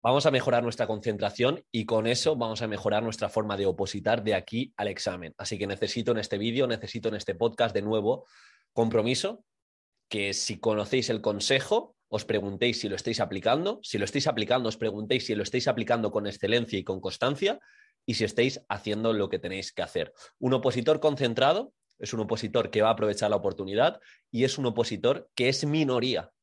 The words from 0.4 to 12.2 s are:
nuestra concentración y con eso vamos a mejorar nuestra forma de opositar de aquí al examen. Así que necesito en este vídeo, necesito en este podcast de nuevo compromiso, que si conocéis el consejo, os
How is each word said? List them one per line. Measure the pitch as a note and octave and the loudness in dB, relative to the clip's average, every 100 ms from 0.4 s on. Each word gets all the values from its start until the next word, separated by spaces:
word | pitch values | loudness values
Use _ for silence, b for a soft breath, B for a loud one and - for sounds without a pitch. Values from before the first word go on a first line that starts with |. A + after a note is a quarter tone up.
| A#2+ A#2+ | 4 2
nuestra | A#2+ - A2+ | 2 -2 -2
concentración | A2 A#2 G#2 G#2 - B2 - - | 0 -2 -2 -2 2 0 0 -4
y | A#2 | -6
con | A2 A2+ A2+ | 0 0 2
eso | B2+ D#3+ D3+ | 2 2 0
vamos | A2+ A2 | -2 -4
a | A2+ | -4
mejorar | G2+ G#2+ G#2 | -2 0 0
nuestra | A2+ A2 G2+ | -2 -4 -2
forma | - G#2+ G2+ | -2 -2 0
de | G2 | 0
opositar | F2 F#2+ G2+ G2 A2 | 0 -4 -2 0 0
de | G#2 G2 | 2 -2
aquí | - A2+ B2+ - | -2 -6 -6 -6
al | G#2 | -6
examen. | F#2 - F2+ E2 - | -4 -6 -6 -12 -12
Así | G2+ G#2 | -10 -6
que | G2+ | -4
necesito | G2 - - A2+ | -2 -4 -2 0
en | A2+ | -2
este | G2+ G2+ | -2 -2
vídeo, | A2 A#2+ B2+ | -2 0 0
necesito | A2+ G2+ A#2 A2+ | -2 -6 -4 -4
en | G#2 | -4
este | - | -6
podcast | F2+ A#2 G#2+ A#2 | 0 -2 2 0
de | G2+ | 2
nuevo | G#2 A2 G#2 C3 B B B B B | 0 0 2 0 B B B B B
compromiso, | - A2+ A2+ A2 B2+ F#3+ A3+ _ _ _ _ _ _ _ | 0 4 4 2 0 -2 -6 _ _ _ _ _ _ _
que | G#2+ G2+ | -4 -2
si | F#2+ - G2+ | -2 -4 -2
conocéis | A2+ G#2+ G#2 C3+ A#2+ | 0 2 2 0 2
el | A2 | 0
consejo, | G#2+ G2+ - C3+ - A3 - _ _ | 0 0 2 2 4 0 0 _ _
os | G#2+ | -6